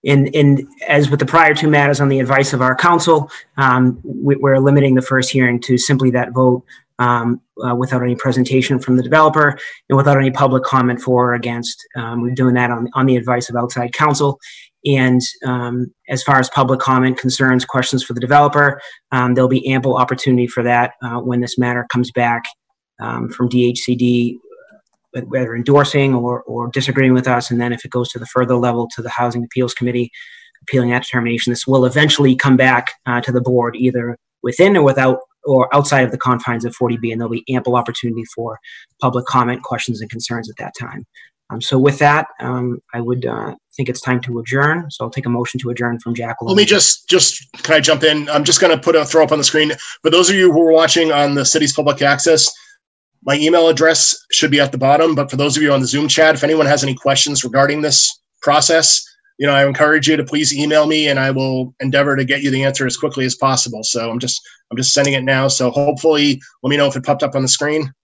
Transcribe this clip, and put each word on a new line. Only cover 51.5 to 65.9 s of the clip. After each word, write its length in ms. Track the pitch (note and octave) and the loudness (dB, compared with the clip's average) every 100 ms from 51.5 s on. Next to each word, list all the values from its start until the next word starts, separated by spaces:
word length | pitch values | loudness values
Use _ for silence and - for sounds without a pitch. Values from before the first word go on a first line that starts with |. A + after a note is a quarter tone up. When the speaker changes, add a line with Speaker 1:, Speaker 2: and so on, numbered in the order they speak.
| D#3+ C#3+ | 0 0
Speaker 2:
public 280 | - D3 C#3 | 0 -2 0
access, 480 | C#3 C#3+ - D#3+ - - - _ _ _ _ _ | 0 2 2 2 2 -4 -20 _ _ _ _ _
my 120 | - D3 | -4 0
email 320 | D3+ E3+ E3 | 2 4 4
address 500 | D#3+ D#3+ D#3 - - _ | 4 2 2 0 -2 _
should 200 | - D3+ | -2 2
be 100 | C#3+ | 2
at 100 | C3+ | 0
the 60 | C3+ | 0
bottom, 380 | C3 D3 E3 D3 | 2 4 2 0
but 140 | C#3 | -2
for 60 | C3 | -2
those 220 | C#3+ C3+ | -2 0
of 60 | |
you 100 | D3+ | 2
on 80 | C#3 | 2
the 60 | B2 | 0
Zoom 200 | C#3 D3 | -2 0
chat, 280 | D#3+ D#3+ C#3+ | 2 2 2
if 80 | |
anyone 220 | D3 D#3 C#3+ | 0 2 2
has 180 | D3 | 2
any 120 | C#3 C3 | 0 -2
questions 480 | C#3 C3+ D3+ C#3 | -2 0 0 -2
regarding 380 | B2+ C3 C#3 D3 | -2 2 2 0
this 400 | D3+ - - - _ _ | 0 0 0 -4 _ _
process, 640 | - D3 C3 E3 D#3 - - _ _ - | 0 2 4 2 2 0 -4 _ _ -4
you 80 | C#3+ | 0
know, 60 | |
I 120 | C#3 C#3 | 2 2
encourage 420 | C#3 D3+ D#3 C#3+ | 2 2 4 2
you 80 | D3+ | 0
to 80 | |
please 320 | C3+ D3+ D3 C#3+ | 0 -2 -2 -2
email 300 | D3+ D#3 D3+ | 0 2 2
me, 220 | D#3 D3+ | 0 0
and 100 | C3+ | 0
I 120 | C3+ | 0
will 420 | C3+ C3+ C3 B2+ _ | -2 -2 -4 -6 _
endeavor 360 | C3+ C#3 C#3+ C#3 | -2 0 0 0
to 80 | |
get 180 | B2+ C#3 | -2 -2
you 100 | C#3+ | 0
the 120 | C3 | 0
answer 220 | C3+ C3+ C3 | -2 -2 -4
as 100 | - | -4
quickly 300 | D3+ C3+ B2+ | -6 -4 -4
as 100 | - | 0
possible. 480 | C3+ B2+ - A2+ | 0 0 -4 -6
So 260 | G#2+ A#2+ A#2 | -6 -6 -6
I'm 100 | A#2 | -6
just, 200 | B2 - - _ _ | -6 -8 -12 _ _
I'm 80 | A#2+ | -4
just 160 | C3 | 0
sending 220 | - C#3 C3+ | 0 0 0
it 80 | |
now. 240 | C3 C3+ C3+ | 0 0 0
So 240 | - B2+ | 0 -2
hopefully, 720 | C#3+ C#3+ | 0 -2